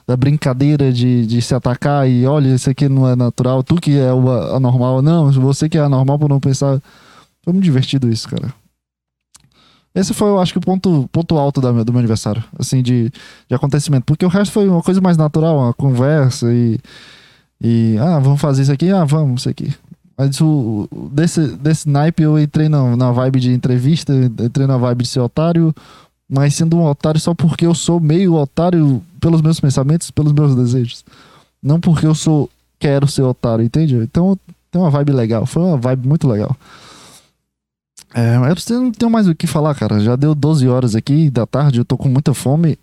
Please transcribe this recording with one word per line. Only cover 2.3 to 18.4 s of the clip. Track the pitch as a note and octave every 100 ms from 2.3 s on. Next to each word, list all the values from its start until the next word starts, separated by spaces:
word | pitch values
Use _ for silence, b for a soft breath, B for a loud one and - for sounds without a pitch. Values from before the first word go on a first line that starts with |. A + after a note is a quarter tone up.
| D3+ C3
isso | B2+ -
aqui | C3 C#3+
não | C3+ C3
é |
natural, | B2 A#2+ - B2 C3
tu | B2+ E3+
que | D3+ C#3+
é | C3
o | B2+ B2+
a-, | B2 E2+ A#2+
anormal. | B2+ B2 B2 C3
Não, | C#3+ E3+ C#3+
você | C3+ C3 C#3 D#3
que | E3
é |
anormal | D3 C3 C3+ D3
por | D3
não | C#3
pensar. | C#3 C3 C#3 C3+ B B B B B B
Foi | -
muito | F#3
divertido | F#3 C3 B2+ C#3 B2
isso, | A2+ -
cara. | A#2 - - _ _ _ _ _ _ _ _ _ b b b b
Esse | F3+ G3
foi, | A#3 G#3
eu | G3
acho | F3+
que | -
o |
ponto, | F3 F#3+ F#3+ D#3+ B2+
ponto | D#3 E3+ D#3+
alto | C#3 C#3
da, | B2+
do | A#2+ A2+
meu | B2
aniversário, | A#2 A2 A2 G#2 - -
assim, | C3 C3
de, | B2 B2 A#2 B B B B
de |
acontecimento. | B2 C#3+ D3+ C#3+ C3+
Porque | B2 D3+
o | F3+
resto | F#3+ G#3
foi | A3+ G3+
uma | F3
coisa | F3 F#3+
mais | F3+ E3+
natural, | D3+ D#3 D#3+ D3+
uma | B2
conversa | A#2 C#3 A#2+ C3+ D#3 C3 - A#2+
e, | A#2+ A#2+ A2 B B B B B B B -
e, | A2+ A#2 A2+ G#2+
ah, | D#3 D#3+
vamos | C3+ C#3+